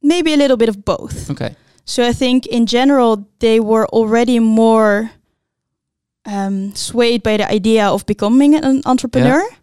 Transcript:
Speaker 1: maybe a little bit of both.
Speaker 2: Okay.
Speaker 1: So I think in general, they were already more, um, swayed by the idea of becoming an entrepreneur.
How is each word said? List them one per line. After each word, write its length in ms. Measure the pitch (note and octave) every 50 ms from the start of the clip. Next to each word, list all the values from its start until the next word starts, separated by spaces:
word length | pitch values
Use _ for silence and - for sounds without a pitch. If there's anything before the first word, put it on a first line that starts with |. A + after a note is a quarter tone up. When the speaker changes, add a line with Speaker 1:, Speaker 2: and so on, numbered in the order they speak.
| -
Speaker 1:
maybe 300 | C#4+ E4 F4+ E4 D#4+ D4+
a 40 |
little 200 | D4 C#4+ C#4 C4
bit 120 | A3+ A#3 A3+
of 160 | G#3+ G3 G3+
both. 460 | - F3+ - - - - - - -
Speaker 2:
Okay. 240 | C#3+ - - A#2+ - _ _ _ _ _ _
Speaker 1:
So 220 | - - - A#3+
I 60 | A#3+ A#3+
think 340 | - C4+ B3 B3 B3+ B3
in 200 | - - A#3+ A#3
general, 640 | G3+ - A#3+ B3+ C#4 C#4+ C4+ B3 A#3 A3 G#3+ G3+ _ _ _
they 200 | - A3+ A3 A3+
were 280 | A3+ G#3 A3 A3 A3 -
already 500 | - A3+ A3+ G#3+ G#3+ A#3 A#3+ A#3 B3+ A#3
more, 720 | A3+ A3 A3 A3 A3+ A3+ A3+ A3 A3 G#3+ G3+ G3+ A3+ A3 - _ _ _ _ _ _ _ _ _ _ _ _ _ _ _ _ _ _ _ _ _ _
um, 500 | - G#3 G3 G3 G3 G3 G3 F#3+ G3+ G3+
swayed 480 | - - - - A#3 A#3+ A#3 A#3+ A#3 -
by 140 | A3 G#3+
the 140 | G#3+ G#3 -
idea 360 | - A3 F#3 A3 A3 A3 G#3 G3+
of 160 | - G3+ -
becoming 480 | - G#3 G3+ - G#3 A3+ C4 C#4+ C#4+ D4
an 280 | D#4 - C4+ C4+ C4+ -
entrepreneur. 580 | - B3+ B3+ - B3 - B3+ A#3+ B3 B3+ D4+ F#4 A#4 A#4+ _